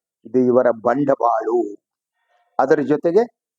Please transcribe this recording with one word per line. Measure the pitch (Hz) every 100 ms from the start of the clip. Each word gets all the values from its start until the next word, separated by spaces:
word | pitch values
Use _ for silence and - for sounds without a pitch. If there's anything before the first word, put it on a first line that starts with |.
| _ _ 117
ಇದು | 127
ಇವರ | 123 123 120
ಬಂಡವಾಳು. | 113 117 131 139 135 117 113 110 120 104 101 _ _ _ _ _ _ _ -
ಅದರ | 131 151
ಜೊತೆಗೆ | 131 147 170 185 240 _ _